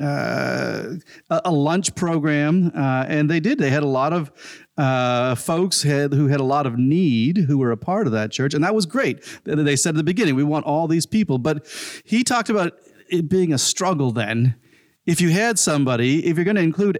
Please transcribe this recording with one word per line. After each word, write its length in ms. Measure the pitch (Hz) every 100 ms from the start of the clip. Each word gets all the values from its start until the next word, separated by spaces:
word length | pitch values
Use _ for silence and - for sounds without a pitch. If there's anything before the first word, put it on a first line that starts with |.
uh, 840 | 143 143 58 58 62 - 117 - - 165 - - _
a, 120 | 165 180
a 60 |
lunch 420 | 151 143 180 170
program, 800 | - 180 165 156 147 147 180 170 160
uh, 300 | 135 131 131
and 220 | 151 151
they 100 | 170
did. 200 | 180 294
They 100 | 139
had 140 | 143
a 40 | 143
lot 240 | 131 143
of, 200 | 175 143 - - - - -
uh, 600 | 135 131 123 123 127 123
folks 480 | - 165 185 -
had, 300 | 143 143 143
who 120 | 139 143
had 100 | 143
a 40 |
lot 220 | 131 143 135
of 140 | 120
need 580 | 127 165 170 117 120 185
who 220 | 139 143
were 120 | 123
a 60 | 113
part 300 | - 196 175
of 60 |
that 180 | 110 107
church, 240 | - 135 -
and 80 |
that 100 | 175
was 140 | 220 170
great. 340 | 262 208 - - - -
Th-, 100 | 151
they 200 | 147 139
said 140 | 175
at 80 | 156
the 60 |
beginning, 300 | 160 185 185
"We 100 | 131
want 220 | 147 151 151
all 220 | 147 165
these 180 | 165 -
people," 320 | 214 208 131
but 300 | 135 151 - - - -
he 200 | - 220
talked 260 | 247 247 220
about 240 | 208 175 - _ _ -
it 180 | 175 156
being 240 | 185 175
a 60 | 135
struggle 500 | - - 185 165 131
then. 440 | 113 107 113 123 117 _ _ _ _ -
If 160 | 165
you 80 | 175
had 300 | 180 233 220
somebody, 640 | - 151 131 120 123 151 -
if 120 | 165
you're 80 | 175
gonna 160 | 208
include 360 | 165 165 202 180